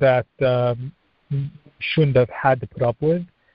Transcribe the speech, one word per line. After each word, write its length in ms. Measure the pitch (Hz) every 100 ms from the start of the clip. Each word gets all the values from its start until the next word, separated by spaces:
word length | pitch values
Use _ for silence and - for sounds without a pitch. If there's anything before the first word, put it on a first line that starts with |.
that, 280 | 135 127 117 - 131
um, 460 | 123 123 120 131 - _ _ _ 139 139 - _ _
shouldn't 380 | - - 151 127
have 120 | 123
had 300 | - 139 131
to 80 | 110
put 140 | -
up 160 | 123 117
with, 260 | 151 170 175 _ _